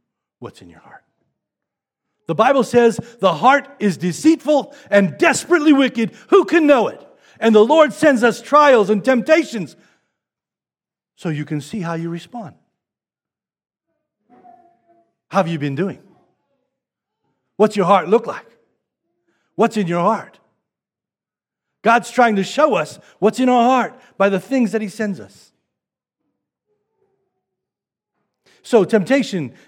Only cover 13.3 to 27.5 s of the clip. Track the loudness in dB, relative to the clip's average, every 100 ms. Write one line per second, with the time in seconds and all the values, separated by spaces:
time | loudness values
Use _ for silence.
13.3 | _ _ _ _ _ _ _ _ _ _
14.3 | _ _ -20 _ _ _ _ _ _ -6
15.3 | -4 -4 -4 -6 -6 -8 -10 _ _ _
16.3 | _ _ _ _ _ _ _ _ _ _
17.3 | _ _ -2 0 0 2 2 2 -2 -2
18.3 | -14 -18 _ _ _ _ _ _ _ _
19.3 | _ _ -2 -2 -2 -4 -2 -2 -2 -8
20.3 | _ _ _ _ _ _ _ _ _ _
21.3 | _ _ _ _ _ 0 0 0 0 2
22.3 | 2 -4 0 0 0 -6 -12 _ -4 -2
23.3 | 0 0 2 2 0 -2 -10 _ -2 0
24.3 | -2 -4 -2 -2 -4 -8 -8 -8 -8 -14
25.3 | _ _ _ _ _ _ _ _ _ _
26.3 | _ _ _ _ _ _ _ _ _ _
27.3 | _ _